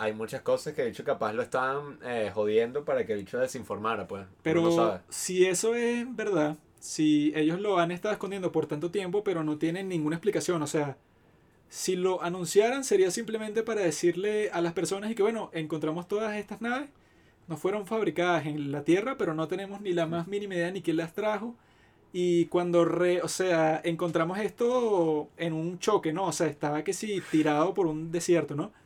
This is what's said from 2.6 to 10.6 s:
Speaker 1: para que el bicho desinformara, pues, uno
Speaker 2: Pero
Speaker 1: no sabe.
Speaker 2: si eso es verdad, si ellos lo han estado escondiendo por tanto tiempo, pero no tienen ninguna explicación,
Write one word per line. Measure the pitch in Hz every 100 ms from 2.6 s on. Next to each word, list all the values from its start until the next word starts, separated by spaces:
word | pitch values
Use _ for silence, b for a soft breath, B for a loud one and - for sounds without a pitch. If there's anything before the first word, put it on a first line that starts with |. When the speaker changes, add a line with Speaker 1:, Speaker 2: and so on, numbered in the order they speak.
| 117 135
Speaker 1:
para | 147 135 110
que |
el | 104
bicho | 95 123
desinformara, | 127 127 104 101 110 110 90
pues, | 98
uno | 95 -
Speaker 2:
Pero | 160 160
Speaker 1:
no | 170
sabe. | 170 170 92 -
Speaker 2:
si | - - 185 185
eso | 175 220 233
es | 233 240 240 240
verdad, | 214 180 151 156 _ _
si | - - 156 151 147
ellos | 151 156 175
lo | 208 185
han | 170
estado | 175 214
escondiendo | 202 196 196 180
por | 160 147
tanto | 147 170
tiempo, | 202 185 196
pero | 208 170
no | 156 151
tienen | 160 180 190
ninguna | 175 151 165
explicación, | 208 175 151 175